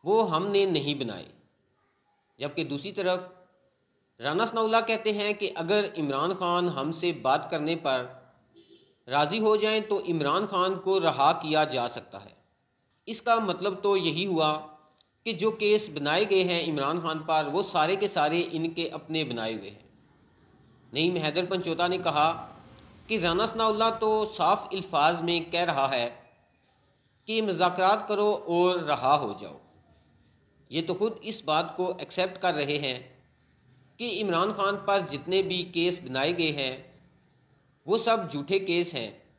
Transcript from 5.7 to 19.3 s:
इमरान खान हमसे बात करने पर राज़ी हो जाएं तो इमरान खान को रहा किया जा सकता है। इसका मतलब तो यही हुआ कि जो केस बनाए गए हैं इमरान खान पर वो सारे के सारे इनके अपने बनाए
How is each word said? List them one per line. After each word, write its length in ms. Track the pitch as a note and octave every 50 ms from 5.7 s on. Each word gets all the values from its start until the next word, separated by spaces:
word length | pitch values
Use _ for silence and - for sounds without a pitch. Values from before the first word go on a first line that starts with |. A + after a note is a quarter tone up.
| G#3 G#3 G3+ G#3 -
इमरान 360 | E3+ D3+ C#3 C3+ C#3 D3+ F3+ F#3+
खान 340 | F#3 F#3 F3 F3 F3 F3 E3+
हमसे 400 | D3 C3+ C3+ D#3 D#3+ - - F3 D#3+ B2+
बात 260 | - C3 C#3 D#3 D#3 -
करने 240 | E3 D#3 D3 D#3 E3+ D#3+ D#3+
पर 200 | C#3+ C3 B2+ B2 B2 - - - - _ _ _ _ _ - - _ - - _ _ _ _ _
राज़ी 320 | B2 C3 C#3+ D3+ D3 F3+ A3+
हो 160 | G#3+ G#3+ A3
जाएं 240 | G#3+ G#3+ G#3+ A3 A3 G#3+
तो 160 | G#3+ G#3 F#3 - F3
इमरान 360 | F3 D#3+ C#3+ C#3+ D#3 F#3+ G#3+
खान 280 | G3 G3 F3+ F3+ F#3+ F#3+ F3+
को 160 | - F#3+ F#3+ F#3+
रहा 320 | E3+ D#3+ - C3 C#3 D3+ E3+ E3+
किया 240 | - D#3 D3+ D#3 D#3 D3
जा 180 | C3 B2+ A#2+ A#2+
सकता 280 | - B2 - - - G2
है। 160 | G#2 - - _ _ _ _ _ _ _ _ _ _ _ _ _ _
इसका 320 | - A3 A3 - A#3+ A#3 A3+
मतलब 380 | A3 F#3+ F3 F3+ F#3 G3+ F#3+ F#3+ -
तो 120 | G3+ G3
यही 280 | F#3+ E3 E3 D3 E3 F#3+
हुआ 260 | G3 F3+ D#3+ D#3 D#3 D3+ D#3 - - - - _ _ _ _ - _ _ _ _
कि 80 | A3+ A3
जो 160 | D#3 F#3+ A3 A3
केस 320 | A3 G#3 G#3 G#3 G#3+ G#3+ G#3+
बनाए 340 | D3 D3 C#3+ D3 D#3 F3+ G#3+
गए 160 | G3 G3 F#3+ F3+
हैं 180 | F3 F3 E3+ D#3
इमरान 380 | E3 D3+ C#3+ C3+ C#3+ D#3+ F3
खान 180 | E3 E3 D#3 D#3 D#3
पर 240 | E3 D#3+ D#3 D3+ C#3+
वो 140 | C#3+ F#3+ G3
सारे 300 | - - E3+ D3+ E3 G3
के 100 | G3 G#3 -
सारे 280 | - E3+ D3 D3+ E3 F3 E3+ - E3
इनके 340 | D#3 E3 E3 E3 F3 E3 - -
अपने 300 | D3+ - - D#3+ D#3+ D#3
बनाए 280 | B2+